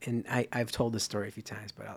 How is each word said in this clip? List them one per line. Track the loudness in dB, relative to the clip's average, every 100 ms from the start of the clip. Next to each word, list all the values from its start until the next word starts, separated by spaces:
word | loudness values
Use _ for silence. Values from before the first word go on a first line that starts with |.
| 0
and | 0 2
I, | 2 4
I've | 2 2
told | 4 2
this | 2
story | 0 0 -2
a |
few | -6
times, | -8 -8 -10
but | -10
I'll, | -10